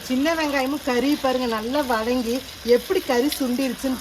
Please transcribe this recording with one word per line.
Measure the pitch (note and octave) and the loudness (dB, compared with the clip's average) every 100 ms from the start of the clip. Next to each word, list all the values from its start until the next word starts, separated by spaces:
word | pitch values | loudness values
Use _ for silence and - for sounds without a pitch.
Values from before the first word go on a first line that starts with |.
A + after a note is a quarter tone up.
| - | -2
சின்ன | B3+ D4 E4 | 0 2 2
வெங்காயமும் | D4+ C#4 C4 D4 - | 0 0 0 -2 0
கறி | A#3+ C4+ D4 | 0 2 2
பாருங்க, | C4 B3+ B3 A3 | 0 0 0 -2
நல்லா | A3 C#4 C4 | -2 -2 0
வதங்கி | A3+ A3 B3+ A3+ B3+ - - A3+ A#3+ | 0 0 0 0 -2 -6 -10 2 2
எப்படி | - F#4 - | 4 -2 2
கறி | A#3+ C#4+ - | 2 2 0
சுண்டிருச்சுன்னு | C4 B3 C4+ A3+ C4+ B3 | -2 0 -2 -2 -4 -2